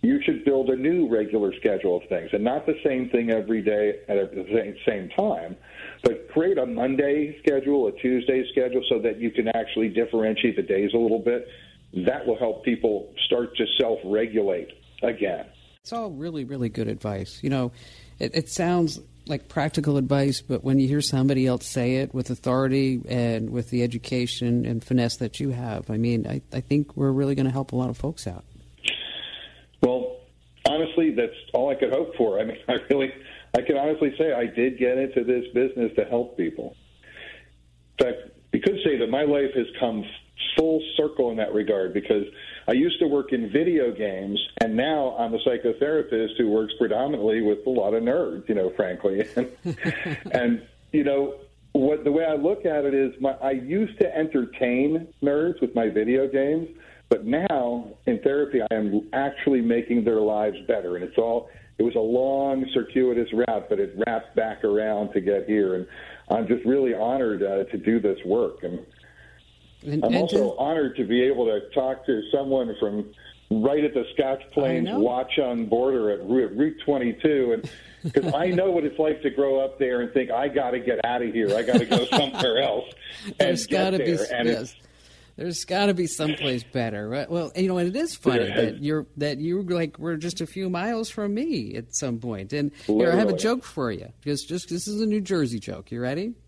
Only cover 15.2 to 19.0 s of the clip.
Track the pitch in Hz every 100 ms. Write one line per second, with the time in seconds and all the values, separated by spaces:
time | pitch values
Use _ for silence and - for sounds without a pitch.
15.2 | 101 85 - - - _ - 233 220 139
16.2 | 165 160 123 139 117 101 110 107 107 98
17.2 | 95 - 143 135 120 - - - - -
18.2 | - - - - 175 175 165 -